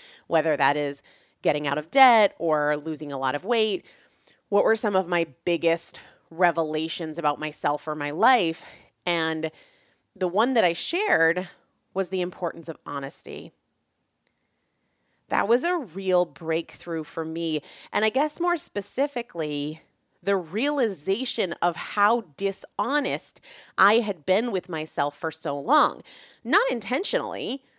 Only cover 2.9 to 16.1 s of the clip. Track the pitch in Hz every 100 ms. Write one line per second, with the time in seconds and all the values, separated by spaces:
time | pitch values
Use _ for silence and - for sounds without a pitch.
2.9 | 156 147 139 131 143 190 233 220 196 -
3.9 | - _ _ _ _ _ 202 196 220 214
4.9 | 196 175 175 165 - - 170 165 165 -
5.9 | - - _ _ 165 180 160 160 156 160
6.9 | - 160 156 151 147 156 - 151 147 -
7.9 | 156 147 156 226 254 170 160 - - _
8.9 | _ - 170 160 160 156 - - _ _
9.9 | _ _ - 180 175 247 254 180 170 -
10.9 | 349 427 185 165 170 180 - _ _ _
11.9 | 190 185 185 180 - 170 - 165 151 -
12.9 | 143 139 - 147 147 165 - _ _ _
13.9 | _ _ _ _ _ _ _ _ _ _
14.9 | _ _ _ _ 156 202 240 330 359 214
15.9 | 170 190